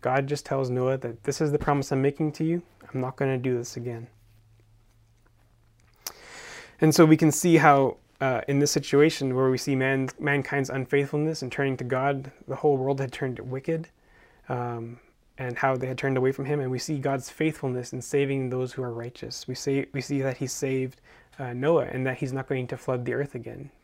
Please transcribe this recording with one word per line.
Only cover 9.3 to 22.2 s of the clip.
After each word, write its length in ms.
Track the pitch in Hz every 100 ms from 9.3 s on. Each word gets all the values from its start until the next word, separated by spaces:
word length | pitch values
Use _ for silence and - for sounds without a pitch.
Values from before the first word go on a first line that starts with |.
| 127
where 140 | 131
we 80 | 127
see 180 | - 135
man-, 340 | 131 135 131 -
mankind's 500 | 147 143 131 147 135
unfaithfulness 720 | 131 131 143 139 147 151 160
and 100 | 131
turning 260 | - 139 131
to 60 |
God, 480 | 123 131 135 139 135 - -
the 100 | 131
whole 200 | 151 135
world 220 | 131 139
had 120 | 135
turned 280 | - 135 123
wicked, 480 | 127 131 135 165 165 _ _ _ _ _ -
um, 500 | 127 123 117 117 120 _ _ _ -
and 180 | 127 123
how 180 | 139 131
they 120 | 127
had 100 | 127
turned 200 | 139 131
away 140 | 131
from 140 | 135 135
him. 140 | 147
And 100 | 131
we 80 | 127
see 220 | - 151
God's 320 | 139 135 127
faithfulness 600 | - 160 151 139 123 120
in 100 | 131
saving 480 | 123 143 139 135 131
those 240 | 127 127
who 100 | -
are 100 | 123
righteous. 540 | 117 117 - 117 - -
We 80 | 127
see, 320 | - 139 -
we 80 | 139
see 200 | 127 143
that 160 | 135 127
he 80 | 131
saved, 560 | - 139 131 131 - _ - _ -
uh, 140 | 131
Noah, 320 | 123 139 165 -
and 200 | 127 131
that 120 |
he's 160 | 127